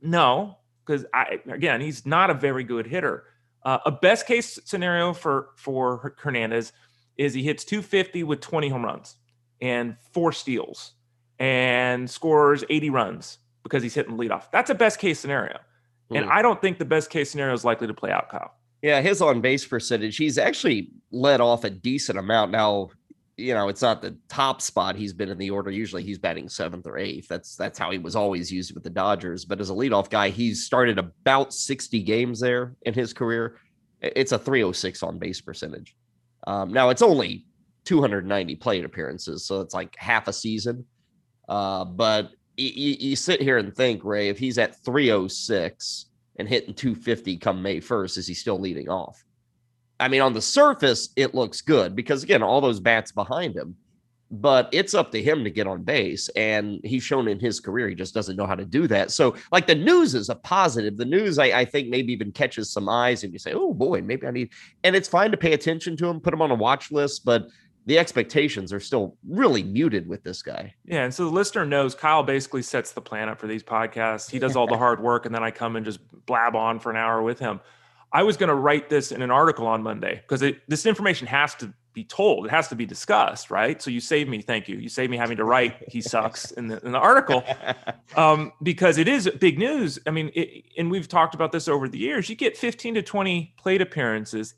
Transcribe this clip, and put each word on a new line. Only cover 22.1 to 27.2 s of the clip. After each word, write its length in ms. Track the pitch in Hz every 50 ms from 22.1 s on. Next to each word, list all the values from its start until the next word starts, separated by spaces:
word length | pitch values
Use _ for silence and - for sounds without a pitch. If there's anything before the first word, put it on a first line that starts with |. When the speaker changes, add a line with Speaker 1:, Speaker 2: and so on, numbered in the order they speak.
| 101 98
Speaker 2:
amount. 340 | 92 101 113 113 107 92
Now, 380 | 104 110 107 107 104 101 95 92 - _ _ _ - _ _ _ _ -
you 140 | 110 127
know, 160 | 123 107 101 98
it's 140 | 98 -
not 180 | 131 117 110 113
the 140 | - 98 - - _ _
top 340 | - 143 135 135 131 -
spot 340 | - - - 104 90 92 98
he's 160 | - 107 101
been 160 | 92 92 104 92
in 80 | 98 87
the 120 | 98 95
order. 200 | 98 101 95 98
Usually 320 | 98 104 110 95 95 90
he's 160 | 90 101 101 87
batting 300 | - 90 82 82 67 -
seventh 380 | - - 95 85 85 90 87
or 100 | - 53
eighth. 320 | 80 98 95 71 -